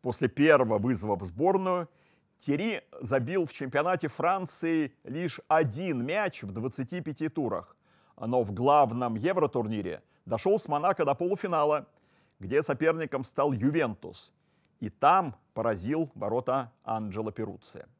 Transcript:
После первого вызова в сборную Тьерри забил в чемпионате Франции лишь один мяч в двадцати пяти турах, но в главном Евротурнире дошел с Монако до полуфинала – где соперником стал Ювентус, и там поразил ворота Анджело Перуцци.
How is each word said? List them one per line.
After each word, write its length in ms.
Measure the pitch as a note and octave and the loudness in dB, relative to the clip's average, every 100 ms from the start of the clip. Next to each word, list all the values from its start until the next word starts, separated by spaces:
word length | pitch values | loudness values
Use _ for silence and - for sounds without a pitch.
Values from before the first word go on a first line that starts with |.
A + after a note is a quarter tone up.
После 260 | B2+ A#2 C3+ | -4 0 -2
первого 500 | - D3+ D3 A#2+ A2 | 4 8 8 6 2
вызова 360 | A2+ A2+ G#2 | 2 -2 0
в 80 | G2 | -2
сборную 640 | F#2 F2+ E3+ F#3+ F#3+ F3+ E3+ _ _ _ _ _ | -4 0 2 2 0 -2 -4 _ _ _ _ _
Тьерри 400 | - D3 G#3+ G3+ _ - | -4 -2 -2 -4 _ -14
забил 460 | A2+ A#2+ A#2+ F#3+ E3 | -2 -2 0 -2 -4
в 60 | |
чемпионате 560 | - C3+ C#3+ D#3+ F#3 D#3 | -6 -4 0 0 0 -2
Франции 840 | - D#3+ F#3+ F3+ - E3 D#3+ C#3+ _ | -2 0 0 -4 -6 -2 0 -2 _
лишь 340 | - C#3+ E3+ - - | -10 -6 -6 -8 2
один 580 | E3 D3+ A2 F#3 C3+ | 2 2 -2 -4 -4
мяч 380 | C3+ F#3 G3+ - | -2 -2 -4 -6
в 80 | G2+ | -10
двадцати 500 | G2 B2 - B2+ F3+ | -6 -8 -6 -8 -8
пяти 280 | D#3 D3 D#3 | -8 -6 -6
турах, 480 | E3 B2+ F2+ - _ _ _ _ - | -2 -4 -4 -8 _ _ _ _ -10
но 240 | A2+ B2+ | -2 0
в 100 | G#2+ | 0
главном 600 | G2+ B2+ D3 C3+ A#2+ B2 | 0 4 6 6 2 -2
Евротурнире 880 | A2 C#3+ F#3 D3 B2+ G#2+ A2 F#2 D#2 _ _ - | -2 0 2 2 0 -2 -2 -4 -8 _ _ -6
дошел 320 | A2+ F#3+ G#3 | -2 0 0
с 80 | - | 0
Монако 380 | D3 F3 F#3+ | 0 0 0
до 100 | D3 | 0
полуфинала – 720 | C#3 F3 F#3+ G3 E3 D3 D3+ - _ _ _ _ _ | 0 -2 -2 -2 2 2 2 -2 _ _ _ _ _
где 240 | F#2 C3+ | -2 -2
соперником 600 | D#3 C3 D#3+ D#3+ D#3+ C3+ | 0 0 2 2 -2 -4
стал 300 | B2 - C#3+ | -6 0 0
Ювентус, 800 | B2 B2 D#3 C3 G#2+ F2+ - - _ _ _ _ _ | 2 2 2 0 -2 -12 -16 -20 _ _ _ _ _
и 80 | G#2+ | -10
там 480 | _ C#3 F#3 E3 - _ | _ 4 6 2 -8 _
поразил 580 | - A2+ G2+ F#2+ D#3 D#3 | -4 -2 -2 -2 -2 -2
ворота 580 | - G2+ A#2 B2+ C3+ A#2+ _ | -4 -4 -2 0 -2 -4 _
Анджело 460 | - A2 G#2+ G2 A2 | -6 -6 -4 -6 -6
Перуцци. 540 | - A2 - - - - | -6 -8 -10 -18 -20 -20